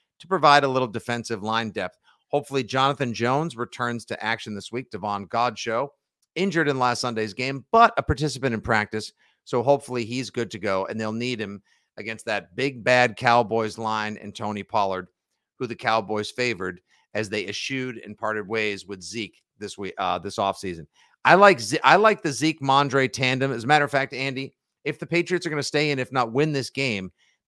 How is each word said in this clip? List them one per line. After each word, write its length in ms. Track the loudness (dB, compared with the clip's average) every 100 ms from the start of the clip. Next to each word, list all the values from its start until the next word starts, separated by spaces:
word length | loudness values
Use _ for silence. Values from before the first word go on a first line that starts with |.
| _ _
to 80 | -4
provide 380 | 4 8 8
a 40 | 6
little 200 | 2 0
defensive 540 | -2 -4 -6 -4 -6
line 280 | -2 -2 -2
depth. 280 | -4 -8 -10 _ _ _
Hopefully, 360 | -4 -2 -4
Jonathan 500 | -2 2 2 2 -2
Jones 420 | -2 0 0 -2 -6
returns 480 | -8 -4 -4 -4 -8
to 160 | -6
action 320 | -4 -4 -6
this 180 | -10 -8
week. 180 | -10 -10
Davon 360 | -8 -4 -4 -4
Godchaux 600 | 0 0 -2 -4 -2 -4 -8 _ _ _
injured 340 | -2 0 2 0
in 100 | 2
last 220 | 2 0
Sunday's 320 | -2 -2 -4
game, 300 | -4 -6 -6 0
but 220 | 2 4 2
a 60 |
participant 500 | -2 -2 -2 -2 -2
in 80 | -2
practice. 520 | 0 0 0 -4 -8 -14 _ _
So 180 | -4 0
hopefully 420 | 2 2 0 -6
he's 240 | -4 -6 -6
good 220 | -4 -6
to 80 | -4
go, 260 | -2 -2 -2
and 140 | -4
they'll 120 | -4
need 280 | -4 -4 -4
him 220 | -6 -10 -16 _ _ -14
against 300 | -10 -8 -4
that 280 | -4 -4
big, 300 | -4 -4 -2
bad 320 | 4 6 4 2
Cowboys 640 | 4 4 4 0 -2 -4
line 400 | -4 -2 -4 -6
and 140 | -12
Tony 280 | -8 -6 -6
Pollard, 440 | -2 0 0 -2 -8 _ _ _ _ -10
who 80 | -8
the 80 |
Cowboys 560 | -4 0 0 0 -2 -4
favored 500 | -2 -2 -2 -6 -8 _ _ _
as 160 | -6 -4
they 160 | -4 -6
eschewed 500 | -6 -6 -6 -6 -10
and 140 | -16 -8
parted 280 | -6 -4 -4
ways 380 | -2 -2 -4 -8
with 160 | -14
Zeke 380 | -10 -10 -10 _ _ _
this 200 | -14 -10
week, 160 | -10 -4
uh, 220 | -2 -2
this 180 | -4 -2
offseason. 500 | -2 -2 -8 -10 -14 _ _ _
I 100 | 6
like 240 | 8 8 8
Ze-, 220 | 2 2
I 140 | 6 8
like 260 | 6 4
the 80 | -2
Zeke 280 | -2 -2 0
Mondre 500 | 2 4 4 2 0
tandem. 400 | 0 -2 0 -2
As 140 | -2
a 20 | 2
matter 180 | 4 4
of 40 |
fact, 220 | 0 -2
Andy, 420 | -4 -6 -6 -10 -14 _ _
if 140 | -8 -8
the 80 | -2
Patriots 400 | -2 0 -2 -2
are 40 |
gonna 120 | -4
stay 280 | -2 0 0
in, 80 | 0
if 140 | -2
not 180 | -2 0
win 200 | 2 0
this 160 | 0 -4
game, 400 | -4 -2 -2 -6 -12 _ _